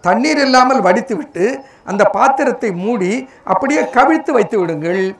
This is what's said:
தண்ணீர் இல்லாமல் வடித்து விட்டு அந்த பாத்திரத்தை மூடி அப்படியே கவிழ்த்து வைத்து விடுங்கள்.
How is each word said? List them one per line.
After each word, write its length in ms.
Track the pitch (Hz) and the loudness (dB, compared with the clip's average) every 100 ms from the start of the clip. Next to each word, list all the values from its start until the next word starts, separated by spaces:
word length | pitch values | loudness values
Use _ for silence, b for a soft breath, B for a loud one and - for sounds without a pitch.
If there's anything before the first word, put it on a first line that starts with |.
தண்ணீர் 360 | 175 208 294 294 | 2 0 0 0
இல்லாமல் 440 | 269 254 254 262 | 4 4 4 2
வடித்து 340 | 185 214 - | 2 0 -2
விட்டு 460 | 220 - 170 208 269 B B | -8 -8 -4 -4 -4 B B
அந்த 200 | - 202 | -8 0
பாத்திரத்தை 680 | 202 202 269 - 277 214 226 | 0 2 2 2 -2 -2 -4
மூடி 580 | 175 202 240 185 240 262 B | -4 -4 -2 -2 -4 -8 B
அப்படியே 380 | - - 269 302 | -4 -2 0 -2
கவிழ்த்து 500 | - - 339 311 - | 0 2 2 2 0
வைத்து 280 | 262 196 214 | 0 0 -2
விடுங்கள். 560 | 170 156 165 185 190 | -2 -4 -4 -2 -4